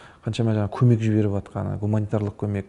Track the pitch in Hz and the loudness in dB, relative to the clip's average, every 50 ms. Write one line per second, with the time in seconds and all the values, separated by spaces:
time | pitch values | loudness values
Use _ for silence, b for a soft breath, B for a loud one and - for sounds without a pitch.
0 | b b b b - 120 110 - 117 113 110 107 104 101 - - 131 123 120 107 | b b b b -8 -6 -2 0 0 0 2 0 -2 -2 0 2 4 6 6 4
1 | 110 110 107 107 104 104 101 101 98 - - 101 98 98 98 98 104 104 107 107 | 4 2 2 2 2 2 0 -4 -6 -8 -8 -8 -6 -6 -6 -4 -2 -2 0 -2
2 | 104 101 - 107 104 101 104 - - 104 101 101 98 | -2 -2 -2 -2 -2 -4 -6 -6 -6 -4 -4 -6 -6